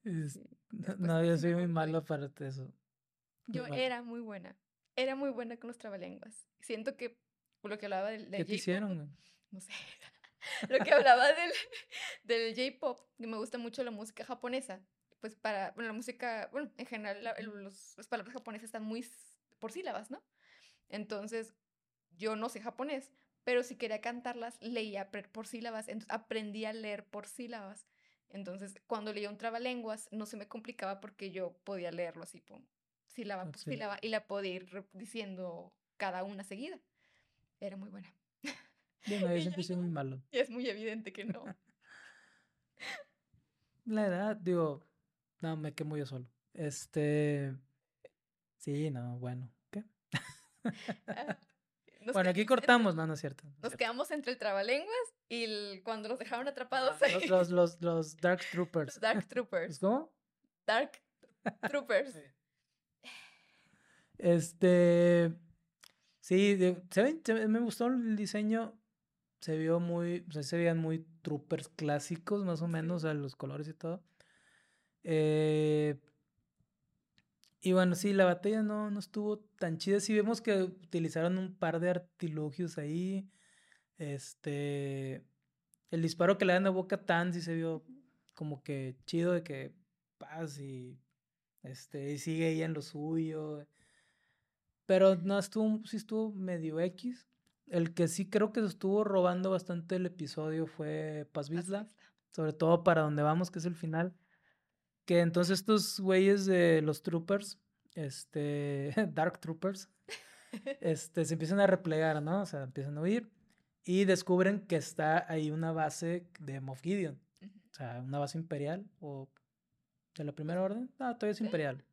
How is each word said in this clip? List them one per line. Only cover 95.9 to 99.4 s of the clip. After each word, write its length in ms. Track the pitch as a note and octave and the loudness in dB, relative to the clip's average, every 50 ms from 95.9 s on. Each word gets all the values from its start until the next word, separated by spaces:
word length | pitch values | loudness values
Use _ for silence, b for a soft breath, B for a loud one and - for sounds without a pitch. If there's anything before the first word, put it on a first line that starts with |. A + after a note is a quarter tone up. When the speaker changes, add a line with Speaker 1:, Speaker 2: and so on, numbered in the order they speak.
| - G#3+ | -8 -8
Speaker 1:
estuvo 340 | G#3+ - A3 A3 A3 A3 | -6 -4 -2 -2 -2 -2
medio 480 | G#3 G3 F#3+ F#3 F3+ E3+ D#3+ D#3+ D#3 D#3+ | -4 -6 -4 -4 -4 -2 -4 -2 0 0
X. 480 | E3+ F#3 F3+ - - B3 B3 - - _ _ _ _ _ _ _ _ - | 0 0 -2 -4 -8 -8 -8 -8 -14 _ _ _ _ _ _ _ _ -2
El 260 | - F3 E3+ E3 E3+ | 2 2 2 2 2
que 140 | - E3+ D#3+ | 2 2 2
sí 200 | E3 - G3 F#3+ | 2 -2 -4 0
creo 240 | - G#3+ G#3 G#3+ | 2 2 2 4
que 80 | G#3+ B3 | 2 0
se 60 | A3 | 0
estuvo 380 | G3 E3 - - F#3+ G3 G#3 G#3+ | 0 -2 -2 0 2 4 4 4
robando 460 | G#3 G3 F#3+ F3+ F3+ F3+ F#3 | 4 4 4 6 6 4 4